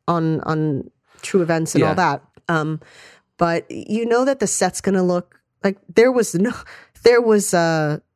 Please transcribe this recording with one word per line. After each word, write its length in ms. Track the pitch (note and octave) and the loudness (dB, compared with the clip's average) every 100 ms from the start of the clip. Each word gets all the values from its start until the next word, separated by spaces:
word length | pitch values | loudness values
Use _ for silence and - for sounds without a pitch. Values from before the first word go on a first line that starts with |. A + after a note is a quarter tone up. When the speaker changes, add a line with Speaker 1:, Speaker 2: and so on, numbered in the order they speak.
| - | -4
Speaker 1:
on, 320 | E3+ D#3+ D#3+ | -2 -2 -4
on 480 | - D#3 D#3 C3+ - _ _ _ | -4 -2 -2 -4 -8 _ _ _
true 200 | - G3 | -4 -2
events 320 | E3 D#3+ D#3+ | 0 -2 0
and 100 | D#3 | 0
all 60 | D#3 | 0
Speaker 2:
Yeah. 40 | |
Speaker 1:
that. 280 | E3 E3+ C#3 _ _ - | 2 0 -2 _ _ -4
Um, 320 | E3 D#3 D#3 - - - - _ - | -4 -2 -6 -10 -20 -20 -20 _ -4
but 340 | E3+ E3 - | -2 -2 -6
you 340 | - - A3 A#3 | -14 -6 -4 0
know 180 | A#3+ | 0
that 160 | C4 C4+ | 0 -2
the 60 | G3+ | -2
set's 340 | - F#3 - | -2 -2 -2
gonna 220 | G3 F#3+ | -2 0
look 360 | F3+ F3+ - _ _ _ | 0 -2 -6 _ _ _
like 160 | G3 F#3+ _ | -4 -4 _
there 160 | E3+ B3 | 4 4
was 220 | B3 G#3+ | 4 -2
no, 180 | E3+ A#3 - - - - _ | 0 -2 -4 -16 -20 -20 _
there 180 | A#3 A#3+ | 4 4
was, 320 | A#3 G#3 G3 | 4 2 2
uh, 440 | F3+ E3 D#3+ D3+ D3+ _ | 0 0 0 -2 -4 _